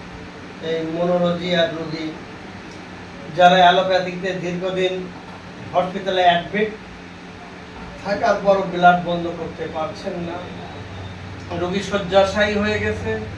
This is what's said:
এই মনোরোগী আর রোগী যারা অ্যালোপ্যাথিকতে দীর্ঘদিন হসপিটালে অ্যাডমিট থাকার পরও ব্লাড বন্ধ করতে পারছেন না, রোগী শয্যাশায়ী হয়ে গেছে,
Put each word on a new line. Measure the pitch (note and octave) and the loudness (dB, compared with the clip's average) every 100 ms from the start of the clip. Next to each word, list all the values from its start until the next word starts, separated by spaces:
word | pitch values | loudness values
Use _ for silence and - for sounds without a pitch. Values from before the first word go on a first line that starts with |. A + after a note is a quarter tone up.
| - - - - - - | -14 -14 -14 -14 -16 -8
এই | D#3+ D#3+ D#3+ | -4 -2 -2
মনোরোগী | E3+ F3 F3+ F3 F3 F3+ | 0 2 4 2 0 0
আর | E3+ E3 | 2 2
রোগী | D#3+ D3+ D#3+ D#3 - - - - - - - - - - - - D3+ | 0 -6 -6 -6 -8 -12 -14 -14 -14 -14 -14 -14 -14 -14 -14 -4 6
যারা | F3+ F#3 | 8 10
অ্যালোপ্যাথিকতে | F3 F#3 F#3 F#3 F3+ F3+ F#3+ | 8 8 4 2 0 -4 -4
দীর্ঘদিন | D#3+ F3 F3 F#3 F#3 F#3 F#3 F3+ - - - - - - | -4 -4 -4 -2 0 0 -2 -8 -12 -14 -16 -14 -14 -2
হসপিটালে | F3 F3+ G3 F#3+ F#3 | 0 0 -2 -2 4
অ্যাডমিট | F3 E3+ E3 G3+ G#3+ G#3+ - - - - - - - - - - - - | 6 4 2 -2 -2 -4 -14 -16 -16 -16 -16 -16 -16 -16 -16 -14 -14 -8
থাকার | F#3+ G3+ A3+ G3 | -4 0 2 4
পরও | G3 F#3+ F3 | 4 4 2
ব্লাড | F3 F3 F3 | 6 6 6
বন্ধ | F3 F3 E3+ | 2 -2 -2
করতে | E3 D#3+ - D#3 | -6 -8 -8 -6
পারছেন | D#3 D#3 - F#3+ F3 | -4 -6 -6 -8 -6
না, | E3+ F3 F3+ F3 - - - - - - - - - F3 | -6 -8 -10 -12 -12 -12 -12 -12 -12 -12 -12 -12 -8 -4
রোগী | F3+ G3+ | -2 -2
শয্যাশায়ী | - G3+ F3 G3 G3 G#3+ G#3 | 0 -2 4 6 6 4 2
হয়ে | G#3 G#3 G#3 | 2 2 0
গেছে, | G#3+ G#3+ A3 A3 G#3+ | 0 -2 -2 -4 -6